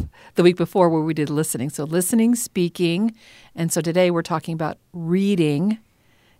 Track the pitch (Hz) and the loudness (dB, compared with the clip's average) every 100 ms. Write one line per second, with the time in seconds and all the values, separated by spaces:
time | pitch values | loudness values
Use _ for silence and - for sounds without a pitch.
0 | - - - - 175 180 165 202 175 160 | -4 -8 -8 4 4 4 0 2 2 2
1 | 156 156 143 147 156 117 147 - 151 170 | 0 -2 -2 -2 -2 -4 -6 -6 -4 -2
2 | 180 226 226 240 - 196 175 - 170 175 | 0 2 2 2 -2 -2 -2 0 -2 0
3 | 226 - - - - - 165 175 165 175 | -2 -4 -20 -20 -16 -6 -4 -2 -2 2
4 | 180 170 165 160 165 160 156 - _ 175 | 2 2 -2 -4 -4 -6 -6 -8 _ -10
5 | 165 185 196 190 151 143 196 220 _ _ | -2 0 2 2 0 0 -2 -4 _ _
6 | _ _ _ | _ _ _